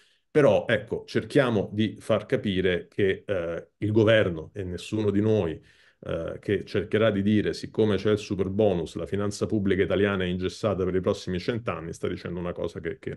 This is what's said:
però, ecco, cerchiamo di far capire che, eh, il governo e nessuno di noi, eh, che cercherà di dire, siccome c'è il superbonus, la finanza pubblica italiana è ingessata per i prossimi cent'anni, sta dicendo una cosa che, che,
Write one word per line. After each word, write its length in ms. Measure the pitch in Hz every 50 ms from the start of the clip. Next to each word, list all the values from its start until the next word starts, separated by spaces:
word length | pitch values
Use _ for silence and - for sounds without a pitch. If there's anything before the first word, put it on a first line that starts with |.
| _ _ _ _ _ _
però, 380 | - 151 143 123 101 90 -
ecco, 380 | - 120 101 - - - 78 -
cerchiamo 640 | - - 120 110 - - 143 135 123 117 101 90 - -
di 240 | 104 110 104 - -
far 280 | - - 113 101 -
capire 640 | - - 117 - 110 95 90 92 92 90 85 - -
che, 340 | _ - 104 95 95 95 -
eh, 440 | - 104 90 85 85 85 82 - - _ -
il 140 | - 104 110
governo 580 | 113 107 104 113 110 101 92 87 78 78 - -
e 120 | 101 95
nessuno 460 | 92 90 85 - - - 107 107 104
di 120 | 98 101 104
noi, 360 | 110 110 107 90 82 78 - - _ _ _ _ _ _ _
eh, 360 | - - 85 82 82 82 80 -
che 220 | - - 104 92 -
cercherà 440 | - - 107 87 - - 107 110 113
di 120 | 104 101 98
dire, 320 | 101 107 104 95 - 80
siccome 420 | - - - - - 110 107 101
c'è 140 | 95 98 107
il 80 | 107 101
superbonus, 800 | - - 104 90 95 95 95 101 110 104 95 87 80 - -
la 100 | 92 85
finanza 400 | - - 98 104 104 101 - -
pubblica 360 | - 104 110 95 98 95 90 98
italiana 420 | 82 92 92 101 101 101 95 92
è 20 |
ingessata 580 | 90 90 92 92 92 - - - 107 98 87 95
per 100 | 90 90
i 60 | 92
prossimi 380 | 87 104 98 - - - 90 90
cent'anni, 560 | - - 120 117 120 - 90 82 80 85 85
sta 120 | - -
dicendo 320 | 95 90 95 - 95 87 87
una 140 | 87 87 85
cosa 280 | 85 87 87 - -
che, 180 | - 82 80 -
che, 180 | - - 90